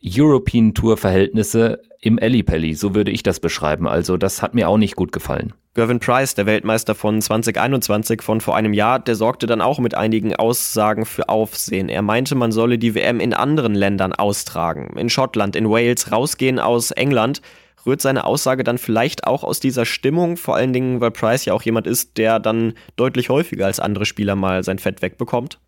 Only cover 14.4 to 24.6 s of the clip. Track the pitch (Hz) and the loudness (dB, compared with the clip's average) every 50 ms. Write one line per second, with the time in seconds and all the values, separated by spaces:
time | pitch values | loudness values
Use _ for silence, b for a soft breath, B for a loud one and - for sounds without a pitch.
14.4 | - - - - 82 85 80 73 65 50 50 - 107 117 - - 131 131 - 110 | -8 -8 -6 -4 -4 -4 -4 -6 -8 -10 -8 -6 -4 -2 0 0 -2 -2 0 -2
15.4 | 101 101 92 80 110 107 107 113 120 120 123 117 - - - 110 127 151 - - | -2 0 0 0 0 2 2 2 2 2 0 0 -2 -2 0 0 0 -2 -2 -2
16.4 | 135 131 131 120 - 101 120 120 117 - - - - 139 139 117 107 123 143 - | 0 0 0 0 0 2 2 2 0 -2 -2 -2 0 2 2 2 2 0 -2 -4
17.4 | b b b b b b b b - 120 131 147 - 135 131 - - - 113 143 | b b b b b b b b -2 -2 -2 0 0 0 0 0 0 0 0 0
18.4 | - 135 131 131 123 120 120 123 - - 113 110 120 151 - - - - 123 139 | 0 0 0 0 0 -2 -2 -2 -2 -2 0 0 0 0 -2 -4 -2 -2 -2 -2
19.4 | - - - - - 135 123 127 117 - - - - 135 147 170 180 170 170 170 | -2 -4 -6 -2 -2 -2 0 0 -2 -2 -4 -2 -2 0 2 2 0 0 -2 -4
20.4 | - - - 78 120 131 127 127 131 127 127 123 120 117 110 - - 110 117 135 | -4 -2 0 0 2 0 0 0 0 0 0 0 0 -2 -2 0 0 2 2 2
21.4 | - - 95 110 - 117 113 113 107 - 117 - - _ _ - 110 110 113 110 | 0 0 -2 0 0 0 0 0 0 0 -2 -2 -4 _ _ 0 2 4 4 2
22.4 | 104 110 110 113 113 113 110 B B B B - 120 131 120 123 120 - 127 139 | 2 0 0 0 0 -2 -4 B B B B 0 0 0 0 -2 0 2 0 0
23.4 | 180 - - 98 95 98 98 - - 101 104 95 104 104 - - 104 98 98 98 | 0 -2 -4 -2 -2 -2 0 -2 -2 -2 -2 -2 -2 -4 -2 -2 -2 0 0 0
24.4 | 95 92 92 92 | 0 0 0 0